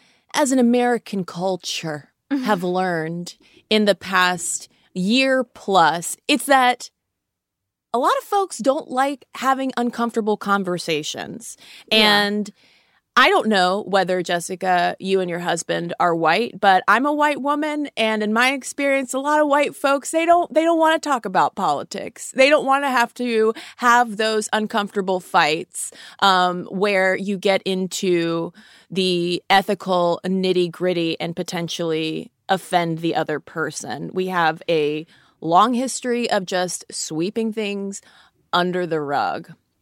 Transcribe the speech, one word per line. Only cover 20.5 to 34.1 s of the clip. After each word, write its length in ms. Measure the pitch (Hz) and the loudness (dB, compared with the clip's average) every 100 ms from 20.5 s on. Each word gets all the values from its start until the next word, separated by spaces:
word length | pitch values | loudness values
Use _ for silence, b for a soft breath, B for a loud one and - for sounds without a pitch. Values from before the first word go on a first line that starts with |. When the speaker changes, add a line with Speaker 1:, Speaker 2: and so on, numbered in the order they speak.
Speaker 1:
they 120 | 302 | 0
don't 160 | 330 330 | 2 4
wanna 180 | 320 320 | 2 2
talk 260 | 294 262 | 0 -4
about 300 | 208 185 147 | 0 2 2
politics. 800 | - 180 143 - 202 - - - | 0 -2 -2 -4 -10 -12 -12 -10
They 140 | - 269 | 2 4
don't 160 | 294 262 | 4 4
wanna 240 | 269 285 | 0 2
have 240 | 254 233 | 0 -2
to 400 | - 247 226 220 220 B B | -2 -2 2 2 0 B B
have 400 | 247 240 240 202 | 4 4 4 0
those 320 | 220 220 214 | 0 0 0
uncomfortable 680 | 214 214 220 202 208 185 185 | -2 0 -2 -2 -4 -2 -2
fights, 720 | - 185 151 165 - - - B B B | 0 2 2 0 -4 -12 -12 B B B
um, 460 | 196 185 180 180 | 4 4 4 0
where 500 | - 190 208 190 190 | -6 -2 0 2 2
you 240 | 185 190 196 | 0 -2 -2
get 240 | 196 190 | 0 0
into 920 | - 190 185 - 190 175 165 170 170 b b b b | 0 -2 -4 -4 0 0 0 -2 -6 b b b b
the 500 | 175 185 175 175 175 - | -2 0 0 -2 -4 2
ethical 720 | 196 196 196 190 180 175 170 185 | 2 2 -4 -2 0 2 0 -2
nitty-gritty 920 | 190 190 180 175 - 180 170 165 160 | -2 0 0 0 -2 -2 0 -2 -4
and 160 | 170 170 | -6 -6
potentially 960 | 175 175 170 - 170 160 160 160 - _ - | -8 -6 -8 -6 -4 -2 -4 -6 -12 _ -4
offend 500 | 190 - 175 170 160 | -4 0 -2 0 -2
the 160 | 165 | -2
other 240 | - 156 151 | -2 -2 -6
person. 720 | - 165 147 - - 127 170 | -8 -6 -6 -8 -10 -10 -8